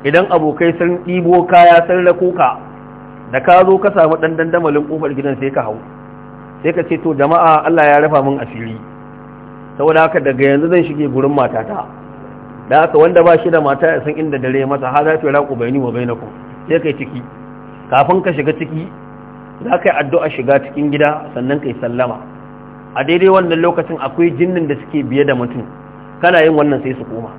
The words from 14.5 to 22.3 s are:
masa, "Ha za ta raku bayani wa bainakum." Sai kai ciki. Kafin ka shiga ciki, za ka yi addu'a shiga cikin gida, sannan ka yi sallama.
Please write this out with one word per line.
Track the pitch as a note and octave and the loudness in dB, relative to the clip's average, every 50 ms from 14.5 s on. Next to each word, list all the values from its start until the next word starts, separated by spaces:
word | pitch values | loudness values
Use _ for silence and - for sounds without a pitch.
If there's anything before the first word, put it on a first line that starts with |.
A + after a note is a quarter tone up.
| B2+ C3+ C3+ | -2 -2 -2
masa, | C3 C#3+ C3+ B2+ B2+ C3 | -2 -4 -4 -4 -2 0
"Ha | D3 D3 | 0 2
za | D#3 D#3 | 2 0
ta | D#3 D#3 D3 | 0 -2 0
raku | C3+ C#3+ C#3+ C#3 C3+ | 0 0 0 -2 -4
bayani | A#2 A#2 A#2+ C3 C#3+ | -4 -4 -2 -2 -2
wa | C3 A#2+ | -2 -4
bainakum." | A2+ B2 B2 A#2+ A#2 - - - - - - - - - - - | -4 -4 -4 -4 -6 -8 -10 -16 -18 -18 -18 -20 -18 -18 -6 -2
Sai | D3+ E3 | -2 0
kai | - D#3+ C3+ | 0 -2 -6
ciki. | - - - - B2 - - - - - - - - - - - - - - | -6 -10 -12 -12 -14 -14 -14 -18 -20 -20 -20 -20 -20 -20 -20 -20 -20 -8 -2
Kafin | B2+ C3 C#3 E3 F#3 F#3+ | -2 -2 0 0 -2 -2
ka | F3 F#3+ | -2 -4
shiga | D#3+ C#3+ C#3 D3 D3+ | -6 -4 -4 -4 -4
ciki, | - D#3+ - D#3+ D#3 D#3+ - - - - - - - - - - - - - - - - | -6 -8 -10 -10 -10 -10 -12 -16 -18 -20 -20 -20 -20 -20 -20 -20 -20 -20 -20 -18 -14 -6
za | A#3+ - F3+ | -4 -4 -2
ka | - G3+ | 0 -2
yi | E3 - | -2 -2
addu'a | - C3+ D#3 E3+ D#3+ D#3 | -4 -2 -2 -2 -2 -2
shiga | - - B2 B2+ C#3 C#3 C#3 | -6 -6 -2 0 0 0 0
cikin | D#3+ - D3 D3 D3 | -4 -8 -6 -4 -4
gida, | C#3+ D3 D3 D3 D3+ D3+ - - - | 0 0 0 0 0 -4 -10 -10 -8
sannan | B2+ B2 B2+ C#3+ D3 | -6 -4 -4 -4 -4
ka | D3 | -4
yi | C3+ A#2 - | -8 -8 -6
sallama. | C3 A#2 A#2+ B2 B2+ A#2+ A2 G#2 - - | -8 -6 -2 -2 -4 -4 -4 -10 -12 -18